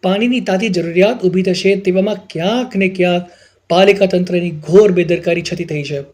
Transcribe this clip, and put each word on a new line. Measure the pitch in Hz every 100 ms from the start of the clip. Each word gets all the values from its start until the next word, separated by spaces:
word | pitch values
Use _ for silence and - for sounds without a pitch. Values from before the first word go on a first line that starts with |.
પાણીની | 185 196 240 247
તાતી | 196 190 220
જરૂરિયાત | 175 165 170 196 247 185
ઊભી | 180
થશે, | 185 180 196 196
તેવામાં | 190 185 196 196 -
ક્યાંક | 160 175 233 247 196
ને | 190
ક્યાંક | 190 180 175 180 - _ _ _
પાલિકા | 170 196 196 190
તંત્રની | 185 180 180 175
ઘોર | 151 151 180 214
બેદરકારી | 180 165 170 170 170
છતી | 170 170 170
થઈ | 151
છે. | 139 143 139